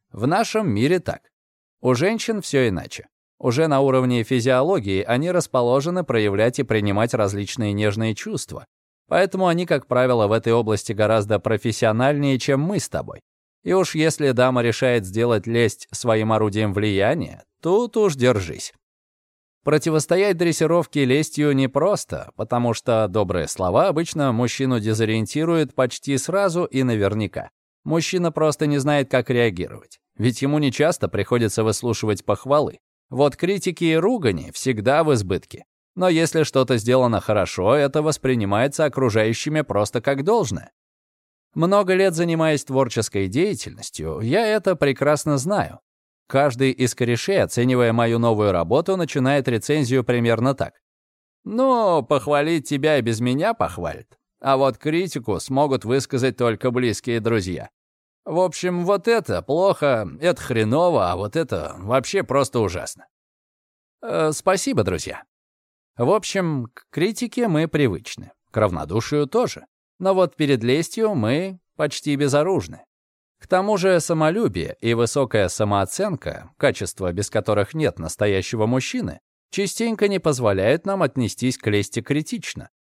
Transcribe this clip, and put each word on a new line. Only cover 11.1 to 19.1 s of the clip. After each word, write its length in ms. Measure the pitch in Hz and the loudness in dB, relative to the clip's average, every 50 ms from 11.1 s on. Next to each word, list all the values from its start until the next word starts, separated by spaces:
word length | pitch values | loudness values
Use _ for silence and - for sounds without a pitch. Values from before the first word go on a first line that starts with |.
| 110 110 101 104 110 98 | 4 2 2 2 0 0
профессиональнее, 1000 | - - 113 104 - 120 107 - 123 110 107 113 127 139 147 143 143 139 135 120 | 0 0 -2 0 0 -2 -2 2 2 2 2 2 2 2 2 2 2 0 0 0
чем 220 | - - 139 135 | 0 0 0 0
мы 180 | 151 180 208 165 | 0 -2 -2 -4
с 100 | - - | -4 -4
тобой. 320 | - 76 57 50 - - - _ _ _ _ _ _ _ _ | -6 -8 -8 -8 -12 -18 -20 _ _ _ _ _ _ _ _
И 100 | - 180 | 0 2
уж 220 | 190 175 - - | 2 2 0 0
если 360 | 156 156 160 - - 151 135 | 0 0 0 0 0 0 0
дама 300 | 123 123 127 131 127 123 | 2 4 2 4 2 2
решает 440 | 117 117 110 - 135 127 123 117 95 | 0 0 0 0 0 2 2 0 -2
сделать 400 | 92 92 110 117 120 117 104 - | -2 -2 -2 0 2 2 0 0
лесть 420 | 113 117 117 117 107 - - - - | 0 0 2 2 2 0 -4 -12 -16
своим 400 | - - - 120 110 110 110 110 | -14 -6 0 0 2 2 2 2
орудием 420 | 110 107 107 107 95 107 110 104 92 | 2 2 2 0 0 0 -2 0 0
влияния, 680 | 104 107 107 98 98 95 113 151 170 98 - - - - _ _ _ | 0 0 0 2 2 2 2 2 0 -4 -8 -12 -18 -20 _ _ _
тут 340 | - 160 185 214 240 220 - 226 | -2 0 2 2 0 0 0 2
уж 180 | 214 190 147 | 2 2 2
держись. 580 | 135 120 127 120 101 90 80 62 - - - - _ _ _ _ _ _ _ | 2 2 2 2 2 -2 -6 -10 -12 -12 -14 -16 _ _ _ _ _ _ _